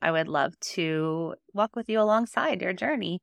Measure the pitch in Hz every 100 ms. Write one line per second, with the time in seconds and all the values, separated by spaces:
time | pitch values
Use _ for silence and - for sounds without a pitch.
0 | 165 160 160 151 139 - - - 160 156
1 | 160 160 165 - _ 196 220 240 226 220
2 | 214 214 233 - 226 185 180 185 220 294
3 | 180 180